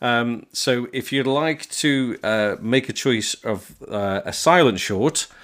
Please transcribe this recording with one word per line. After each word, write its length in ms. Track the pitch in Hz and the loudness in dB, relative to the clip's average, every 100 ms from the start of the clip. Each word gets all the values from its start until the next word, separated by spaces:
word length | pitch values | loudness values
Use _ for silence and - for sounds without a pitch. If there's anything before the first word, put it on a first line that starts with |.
Um, 460 | 123 120 120 117 - | 0 0 0 -4 -8
so 360 | - - 123 120 | -4 0 0 -2
if 200 | 131 117 | -6 -4
you'd 140 | 139 131 | -2 0
like 420 | 139 160 151 - | 0 0 -4 -6
to, 480 | - 151 135 127 - | -2 0 2 0 -2
uh, 320 | 107 110 104 95 | -2 0 0 -2
make 300 | 110 131 131 | 0 0 0
a 40 | |
choice 420 | 110 139 113 104 - 113 | -2 0 0 0 -6 -4
of, 300 | 98 - - - | -6 -8 -18 -8
uh, 340 | 104 98 95 - | -4 -2 -2 -4
a 80 | |
silent 460 | - 156 175 139 95 | 0 4 6 6 4
short 480 | - 98 135 - - - | -2 0 0 -2 -6 -12